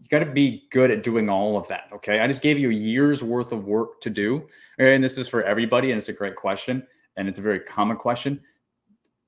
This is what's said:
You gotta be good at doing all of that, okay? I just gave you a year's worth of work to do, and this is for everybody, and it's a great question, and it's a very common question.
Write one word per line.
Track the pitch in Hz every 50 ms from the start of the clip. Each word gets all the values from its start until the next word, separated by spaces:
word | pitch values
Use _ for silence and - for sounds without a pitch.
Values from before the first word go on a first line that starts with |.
You | _ -
gotta | 151 151 165 147
be | 131 143 143 131 113 - - _
good | - 127 127 120
at | 110 107
doing | - 120 113 117 107 101
all | 98 95 101 107 107 101
of | 95 -
that, | 95 87 - - 104
okay? | 101 - 107 104 110
I | 113 131
just | 135 131 -
gave | 151 151 143
you | 139 123
a | 110
year's | 107 107 110 113 131 143 147 147 - 127
worth | 113 120 123 120 120
of | 123 110 98
work | 101 104 110 113 113 - -
to | - 113
do, | 104 104 101 107 127 160 - - - - - _ _ -
and | 131 131 135 131 131
this | 127 - 135
is | 120 -
for | - 117 98
everybody, | 98 104 113 117 110 123 123 131 131
and | 120 107
it's | 95 -
a | 107
great | - 104 98 92
question, | - - 98 98 98 - - 127 131 131 - _ _ _ _ _ 101
and | 95 98
it's | 95 101
a |
very | 98 107 101 92
common | - - - 110 104 107 113 -
question. | - 120 117 - - 139 143 139 - _ _ _ _ _ _ _ _ _ _ _ _ _ _ _ _